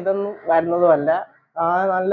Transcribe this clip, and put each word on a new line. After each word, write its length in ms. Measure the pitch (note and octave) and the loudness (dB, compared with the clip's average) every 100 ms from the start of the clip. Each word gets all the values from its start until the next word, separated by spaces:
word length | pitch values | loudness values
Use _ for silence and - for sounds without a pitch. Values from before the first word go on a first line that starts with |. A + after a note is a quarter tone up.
ഇതൊന്നും 340 | F#3 G3 G3+ G#3 E3 | -2 -2 -4 -6 -2
വരുന്നതുമല്ല. 580 | E3 E3 E3+ F3 D3+ C#3+ F3 - _ _ - | 0 0 2 4 4 2 -2 -4 _ _ -4
ആ, 20 | E3 F3+ G3 F#3 | -2 0 -2 -2
നല്ല 160 | F#3 | 0